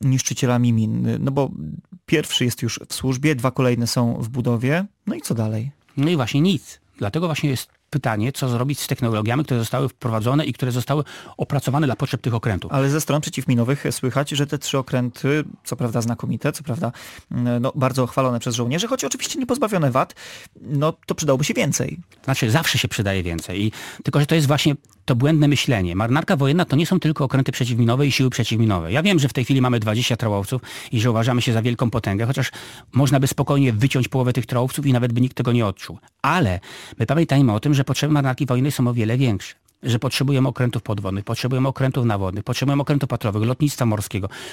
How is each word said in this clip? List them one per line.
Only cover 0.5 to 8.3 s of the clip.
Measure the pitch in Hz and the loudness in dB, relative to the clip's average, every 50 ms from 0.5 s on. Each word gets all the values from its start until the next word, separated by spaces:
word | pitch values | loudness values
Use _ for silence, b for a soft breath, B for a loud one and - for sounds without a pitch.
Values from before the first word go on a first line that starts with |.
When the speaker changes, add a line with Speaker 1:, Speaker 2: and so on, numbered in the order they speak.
| 123 120 123 120 117 | 4 4 4 4 4
Speaker 1:
min? | 113 110 110 113 120 120 117 117 - | 4 2 2 0 0 0 0 0 0
No | - 139 | -2 -2
bo | 135 143 135 - - - - - 156 175 - _ - - _ | 0 0 -2 -2 -4 -8 -10 -10 -10 -12 -14 _ -20 -18 _
pierwszy | - 156 151 147 - - - 131 | 0 0 0 0 0 -2 0 0
jest | 120 - - - | 0 -2 -2 -4
już | 113 - - - - | -4 -4 -6 -10 -10
w | - | -10
służbie, | - - 131 131 127 147 156 151 | -4 -2 -2 -2 0 2 0 0
dwa | 120 120 131 | 2 0 -2
kolejne | - - 131 123 123 113 117 | 0 2 2 2 2 2 0
są | 113 - 131 120 117 120 - | 0 2 2 2 2 0 -2
w | 117 110 | -6 -6
budowie. | 127 127 110 120 120 110 123 131 151 175 202 - _ _ - | -4 -2 0 0 0 0 2 0 0 0 0 -4 _ _ -6
No | 214 302 | -6 -6
i | 339 | -6
co | - - 127 | -4 -4 -2
dalej? | 113 110 110 110 110 117 139 - _ _ _ - | -2 0 -2 -2 -4 -4 -6 -10 _ _ _ -4
Speaker 2:
No | 135 139 165 | 0 0 2
i | 180 | 2
właśnie | 147 120 - - 139 | 2 0 0 2 2
nic. | 160 196 185 131 - - - _ _ _ _ - | 4 4 2 0 -4 -10 -20 _ _ _ _ -6
Dlatego | 110 101 - 160 180 | -6 -4 -2 -2 -2
właśnie | 170 147 - - 147 | -2 -2 0 0 0
jest | 131 - - _ _ _ _ - | -2 -2 -6 _ _ _ _ -6
pytanie, | - 143 - 123 110 104 107 135 | -6 -2 -2 0 0 0 0 -2